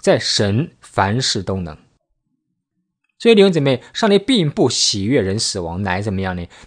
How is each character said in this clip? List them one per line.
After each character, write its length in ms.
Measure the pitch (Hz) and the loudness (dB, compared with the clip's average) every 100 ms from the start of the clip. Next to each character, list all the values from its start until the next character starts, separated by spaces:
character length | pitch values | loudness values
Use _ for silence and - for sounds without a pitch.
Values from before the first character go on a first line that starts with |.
在 180 | - 143 | 0 0
神 540 | - - 104 104 156 _ | 0 -2 0 0 -2 _
凡 400 | - - 98 117 | -8 -2 0 0
事 220 | 131 107 | -2 -4
都 180 | 92 95 | -4 -6
能。 160 | 85 76 _ _ _ _ _ _ _ _ _ _ _ _ _ _ | -6 -12 _ _ _ _ _ _ _ _ _ _ _ _ _ _
所 120 | 233 | 4
以 40 | |
弟 80 | 220 | 6
兄 100 | 196 | 6
姊 80 | 165 | 4
妹， 220 | 139 127 - | 0 0 -4
上 160 | - 220 | -4 2
帝 100 | 202 | 2
并 320 | 196 254 151 | 2 0 0
不 180 | - 135 | 2 0
喜 360 | - - 104 | 2 -2 -2
悦 160 | 98 135 | 0 0
人 180 | 95 101 | 0 -2
死 220 | - 101 | -4 -6
亡， 220 | 82 87 | -6 -6
乃 180 | 101 90 | -4 -4
怎 120 | 104 | -4
么 100 | 95 | -4
样 120 | 95 90 | -4 -6
呢？ 120 | 85 - | -10 -16